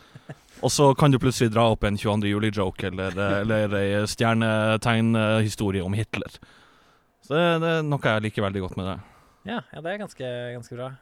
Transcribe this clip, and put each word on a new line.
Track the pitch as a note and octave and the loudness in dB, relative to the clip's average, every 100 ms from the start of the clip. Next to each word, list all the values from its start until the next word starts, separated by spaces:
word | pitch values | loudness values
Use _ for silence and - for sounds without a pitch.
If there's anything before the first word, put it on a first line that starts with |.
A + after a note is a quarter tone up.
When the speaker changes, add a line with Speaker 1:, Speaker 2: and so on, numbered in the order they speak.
| - - - - _ - | -20 -20 -20 -20 _ -4
Speaker 1:
Og | B2+ | -2
så | - C#3+ B2+ | 6 6 6
kan | D3 | 6
du | B2+ | 6
plutselig | C3 - A#2 | 2 2 2
dra | G#2+ A#2 | 4 4
opp | G#2+ | 4
en | G#2+ G#2 | 0 0
tjueandre | A2 G#2 G2+ | 0 0 2
juli-joke | G#2 G#2+ G2+ F#2 - F#2+ | 0 0 0 -2 -2 -6
eller, | F#2 F#2+ F#2 | -4 -4 -2
eh, | G2+ G2 | 0 0
eller | G#2+ G#2+ G#2 G2+ | 0 0 0 0
ei | G2 G#2 G#2+ | 0 0 -2
stjernetegnhistorie | - A2+ A2+ A2+ A2 A2 A2 A#2+ A2+ A2+ A2+ G#2+ A2 G#2+ - G#2 F#2+ | 0 2 2 2 2 0 0 0 2 2 2 2 2 0 -2 -2 -2
om | F2+ | -2
Hitler. | G#2 A2 G#2 - - - - _ _ _ _ _ _ - | -4 -4 -8 -10 -14 -20 -20 _ _ _ _ _ _ -4
Så | |
det, | D3+ E3+ E3 | 0 2 0
det | E3 D#3+ | 0 -2
er | |
noe | D3+ C#3 C3 | -2 -2 0
jeg | A2 | 0
liker | G#2+ A2 G2+ | -2 -2 -4
veldig | G2 F#2 | -4 -6
godt | - | -6
med | F#2+ | -8
deg. | F#2 - - _ _ G3 | -8 -14 -20 _ _ -10
Speaker 2:
Ja, | A#3+ - | -10 -10
ja, | - | -10
det | E3 | -8
er | G#3 | -8
ganske, | F#3+ - B2+ B2 A#2+ | -10 -10 -8 -8 -8
ganske | A#2+ A#2 A#2+ | -12 -12 -12
bra. | C3 C3 | -12 -12